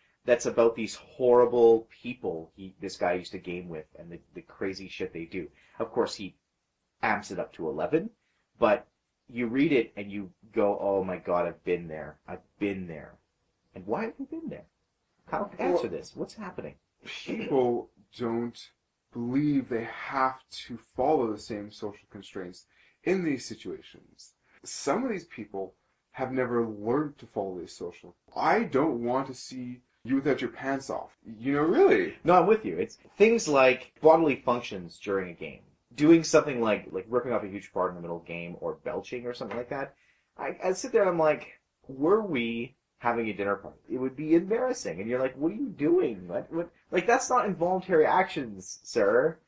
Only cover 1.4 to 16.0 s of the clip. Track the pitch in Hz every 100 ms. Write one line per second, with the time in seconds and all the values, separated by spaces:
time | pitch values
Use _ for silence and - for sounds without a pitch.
1.4 | 120 120 117 113 113 - 120 123 101 82
2.4 | 80 - 95 - 95 - 90 90 87 95
3.4 | 87 87 90 80 - 82 85 85 _ 90
4.4 | - - 98 95 95 - 92 82 82 92
5.4 | 76 _ _ - 120 123 107 - 92 -
6.4 | _ _ _ _ _ _ 117 104 - 92
7.4 | 78 - 80 73 - 156 220 _ _ _
8.4 | _ - 113 104 - _ _ _ _ 120
9.4 | 117 127 156 135 - - 101 101 95 _
10.4 | - 110 101 101 98 98 92 90 95 87
11.4 | 87 80 - 87 85 78 71 - - 90
12.4 | _ - 101 95 87 78 69 - _ _
13.4 | _ _ _ - 190 180 226 - 269 330
14.4 | 320 151 - _ _ _ _ _ - 160
15.4 | 202 - 180 175 117 151